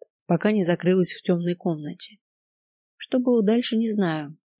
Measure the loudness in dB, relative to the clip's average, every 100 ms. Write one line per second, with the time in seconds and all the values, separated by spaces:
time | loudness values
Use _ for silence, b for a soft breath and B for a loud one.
0 | -20 _ -2 0 2 2 0 0 2 2
1 | 0 -2 -2 0 0 -4 -4 -4 -8 -10
2 | -10 -12 _ _ _ _ _ _ _ _
3 | -4 -2 2 2 4 2 0 -2 0 0
4 | 0 -2 -6 -14 _